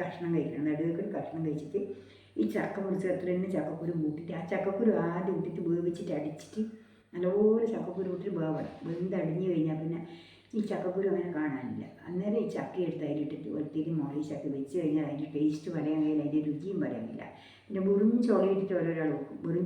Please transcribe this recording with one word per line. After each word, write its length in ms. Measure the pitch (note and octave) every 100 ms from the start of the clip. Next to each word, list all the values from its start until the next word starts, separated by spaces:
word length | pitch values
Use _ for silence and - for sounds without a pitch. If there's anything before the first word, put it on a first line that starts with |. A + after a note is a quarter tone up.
കഷ്ണം 300 | F3+ - E3+ D#3+
കഴിക്കണം. 280 | C3 C#3 D3+
നടുവേക്കൊരു 400 | D3+ E3+ E3 G#2+ -
കഷ്ണം 260 | - D#3+ D#3+
കഴിച്ചിട്ട് 360 | C#3+ - G#3 G3 - - - - -
ഈ 40 | G#3+
ചക്ക 220 | G3+ G3+ G#3
മുറിച്ച 220 | G3 F#3+ F#3
അത്ര 120 | F3+ F3+
തന്നെ 160 | F3+ F#3+ E3+
ചക്കക്കുരു 360 | D#3+ D#3+ E3 E3
കൂട്ടിയിട്ട് 280 | D3+ D3+ - E3+
ആ 20 | F3
ചക്കക്കുരു 400 | F#3+ G3 G3+ A3+ F3+ E3+
ആദ്യം 280 | F3 F#3 E3
ഇട്ടിട്ട് 220 | E3+ E3 E3
വേവിച്ചിട്ട് 480 | E3+ F3 E3+ E3+ D3+
അടിച്ചിട്ട് 460 | D3+ D#3+ - G#3+ A3 - - - _
നല്ലപോലെ 540 | F3 F3+ G#3 G#3+ A3+ A3+
ചക്കക്കുരു 360 | A3+ F3 F#3 F3+
ഇട്ടിട്ട് 200 | F3+ G3+ E3+
വേവണം. 340 | D#3+ D3+ D#3 - E3
വെന്ത് 280 | E3+ F#3+ F#3+
അടിഞ്ഞു 260 | E3 F3 F#3
കഴിഞ്ഞാൽ 260 | E3 D#3+ D#3+
പിന്നെ 180 | D#3+ E3+ - - - - - A3
ഈ 40 | G3+
ചക്കക്കുരു 380 | F#3+ F3+ F#3 G3
അങ്ങനെ 180 | F3 F3 D#3
കാണാനില്ല. 480 | D3+ C3 A#2+ G#2+ - - E3+
അന്നേരം 320 | F3+ G#3 A3+
ഈ 40 | -
ചക്ക 200 | D#3 C#3 F#3+ E3
എടുത്ത് 180 | D3 D3
അതിലിട്ടിട്ട് 400 | D3+ C#3+ - -
വെളുത്തിട്ട് 380 | D3+ D3+ D#3 D#3+ D#3+
മുളക് 260 | C#3 D3 D3+
ചക്ക 140 | C#3+ D3
വെച്ച് 200 | C#3 C3+ F3+
കഴിഞ്ഞാൽ 260 | D3+ D#3 C#3
അതിൻ്റെ 200 | C#3+ D3+
ടേസ്റ്റ് 340 | D3 D3+ D3+ F3+ D#3+
പറയാൻ 240 | D3 D#3
കഴിയില്ല, 180 | D3+ D3+
അതിൻ്റെ 160 | C#3+ D3+ D3+
രുചിയും 300 | - F#3+ F3
പറയാൻ 200 | C3+ A2+
കഴിയില്ല. 220 | A2+ - - - - - -
പിന്നെ 140 | G3 F#3+
വെറും 220 | G3+ A3 A#3+ A#3
ചുളയിട്ടിട്ട് 480 | G3 F#3+ G3 F#3+ F3+
ഓരോരാൾ 320 | E3 D#3+ D#3 C#3+
വെക്കും, 220 | - - E3
വെറും 180 | F3